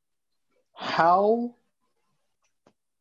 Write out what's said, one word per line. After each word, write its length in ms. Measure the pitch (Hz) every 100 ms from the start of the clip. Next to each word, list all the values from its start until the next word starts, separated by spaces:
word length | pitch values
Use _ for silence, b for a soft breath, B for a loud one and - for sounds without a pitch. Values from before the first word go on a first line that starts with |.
| _ _ _ _ _ _ _ -
How? 800 | - - 165 180 208 233 240 - _ _ _ _ _ _ _ _ _ _ _ _ _ _